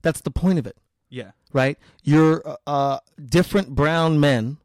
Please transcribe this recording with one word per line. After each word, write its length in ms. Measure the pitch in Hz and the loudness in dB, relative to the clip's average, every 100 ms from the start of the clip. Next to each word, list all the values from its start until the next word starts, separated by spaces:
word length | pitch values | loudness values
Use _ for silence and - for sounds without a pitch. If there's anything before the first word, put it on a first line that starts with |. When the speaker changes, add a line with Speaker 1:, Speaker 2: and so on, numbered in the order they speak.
Speaker 1:
That's 180 | 165 151 | -2 -4
the 100 | - | -6
point 280 | - 180 180 | -2 0 0
of 80 | 110 | -4
it. 100 | - _ _ _ | -16 _ _ _
Speaker 2:
Yeah. 240 | 127 98 _ _ | -16 -16 _ _
Speaker 1:
Right? 260 | 135 131 147 _ _ | -2 -2 -4 _ _
You're, 440 | - 151 160 165 156 | 2 4 4 2 -4
uh, 100 | 139 - | -12 -4
uh, 320 | 143 139 135 _ - | -2 -2 -4 _ -20
different 520 | 135 170 180 202 190 | -2 0 2 -2 -2
brown 460 | 135 151 165 160 151 | -2 0 2 2 2
men 380 | 143 127 110 147 | 2 0 -2 -8